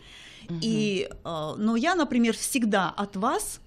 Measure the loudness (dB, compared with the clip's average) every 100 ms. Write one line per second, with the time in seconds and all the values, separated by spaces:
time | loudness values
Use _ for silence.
0 | -14 -20 -20 -16 -10 -4 0 0 2 0
1 | -4 -8 -8 -6 -4 -2 0 2 2 2
2 | 2 4 2 0 -2 0 2 4 2 -2
3 | -6 -2 0 0 -2 -10